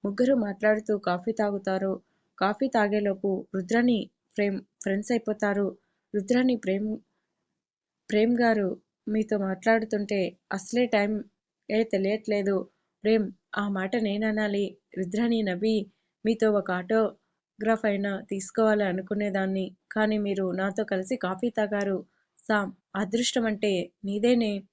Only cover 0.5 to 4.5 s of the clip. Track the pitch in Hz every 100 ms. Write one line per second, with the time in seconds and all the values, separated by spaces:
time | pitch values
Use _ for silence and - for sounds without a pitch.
0.5 | 196 214 214 214 208 202 180 180 220 208
1.5 | 202 196 190 190 190 _ _ _ - 190
2.5 | 214 269 240 208 208 208 190 196 190 -
3.5 | 190 180 226 247 226 - _ _ - 202